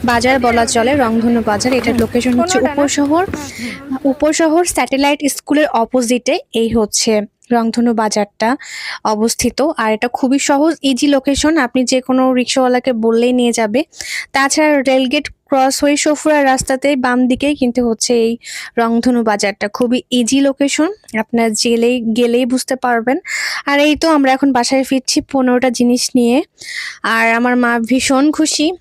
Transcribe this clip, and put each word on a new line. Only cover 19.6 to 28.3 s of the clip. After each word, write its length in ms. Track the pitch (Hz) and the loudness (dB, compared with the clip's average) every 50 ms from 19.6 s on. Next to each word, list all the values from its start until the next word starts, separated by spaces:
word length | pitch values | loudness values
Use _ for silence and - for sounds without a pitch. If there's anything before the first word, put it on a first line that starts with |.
| - 208 | -8 -8
খুবই 340 | - - 247 233 247 254 - _ | -2 -2 -2 0 0 -2 -2 _
ইজি 300 | 247 247 240 220 269 277 | -2 0 0 2 2 2
লোকেশন, 520 | 277 277 269 _ 285 277 - - 302 359 415 _ _ - - 220 | 2 2 0 _ -2 -2 0 0 -2 -2 -2 _ _ -8 -6 -6
আপনার 340 | 220 _ - 233 226 226 | -6 _ 0 0 0 0
জেলেই, 480 | 214 - - 247 233 233 233 240 247 254 | 0 -2 0 0 2 2 2 0 0 0
গেলেই 460 | 226 226 220 240 240 240 233 240 262 | -2 -2 0 0 2 2 2 0 0
বুঝতে 300 | 240 254 254 - - 262 | 0 -2 -4 -2 -4 -6
পারবেন। 420 | 254 - 254 240 233 226 254 269 349 _ - - - - - - - - | -4 -2 0 0 0 0 0 -2 -2 _ -8 -10 -8 -8 -8 -8 -6 -4
আর 120 | - 285 285 | 0 2 2
এই 180 | 294 302 302 | 4 2 2
তো 120 | - - 330 | 2 2 2
আমরা 240 | 311 285 269 262 | 2 4 4 2
এখন 200 | 262 269 - 277 | 2 2 2 2
বাসায় 320 | 262 240 240 - 269 262 269 | 2 2 0 2 0 0 0
ফিরছি 360 | - 269 262 - - - 311 | 0 -2 -2 -2 0 -2 -2
পনেরোটা 500 | - _ - 269 254 254 247 247 247 254 | -2 _ -2 0 2 2 2 2 2 0
জিনিস 400 | 240 - 247 240 247 247 - - _ | 0 2 2 2 2 0 -2 0 _
নিয়ে। 280 | 254 240 233 240 277 370 _ _ _ - - - - - - - - | 2 2 4 2 0 0 _ _ _ -16 -14 -12 -12 -12 -12 -14 -8
আর 320 | - 208 226 226 226 226 226 | -4 -2 0 2 2 2 2
আমার 220 | 233 240 247 247 | 2 2 2 2
মা 220 | 247 247 233 240 240 | 2 2 2 0 -2
ভীষণ 520 | 226 220 247 262 - - 277 262 277 311 | 0 0 0 0 2 2 2 2 2 2